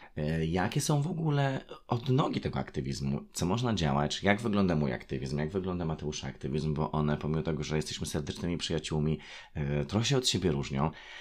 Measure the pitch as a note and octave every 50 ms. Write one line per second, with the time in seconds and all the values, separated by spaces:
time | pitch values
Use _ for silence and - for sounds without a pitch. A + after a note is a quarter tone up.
0 | - - - D#2 D2+ D#2 D#2+ - - E2 E2+ F#2 F2+ A2+ - D3 - - D3+ C#3+
1 | C#3+ C#3+ - D#3+ D#3+ D#3 D3 C#3+ C#3 C3+ C3+ - - - D#3 D#3 - - - A#2
2 | - B2 B2+ C3+ E3+ D4 B3+ - - G2 - - - - - D#2+ C2 C2+ C2+ C2+
3 | C#2 C2+ C#2 C#2 - - - - - F2 F#2+ A#2+ B2+ A#2+ A2 F2 D#2+ C#2+ C#2 C#2+
4 | D2 D2 - - - G2 G#2 G#2+ A#2+ A2+ G#2 G2+ G2 F2+ E2+ D#2 D2 C2+ B1 A1+
5 | - - - C2 C2 C2 D2 C#2+ D#2 D#2 F2+ G2 F#2 F#2+ F2+ F2 F2 D#2 D#2 D#2
6 | D2 D2+ D2+ - - C#2 C#2 - - C#2 C2+ D2+ D2 D#2 D2+ C#2+ D#2 - - D#2
7 | D2 D2 D2+ D2 - D2 D#2 D#2+ D2+ E2+ D#2+ C#2+ D2 - D#2 D#2 D#2 - - -
8 | E2+ - - E2 D2 - - - - F2 F2 D#2+ - - E2 D#2+ - - D#2 D2+
9 | D2 D#2 D#2 D#2 - - - - - - - D#2+ D2 C#2 D2 D2 C#2+ C#2 - G#2+
10 | A#2 A2+ C#3 B2+ B2+ - - F#2 E2+ F2 D2 C#2 C#2 - C#2 C2+ D2 D#2+ D#2 -
11 | - - - -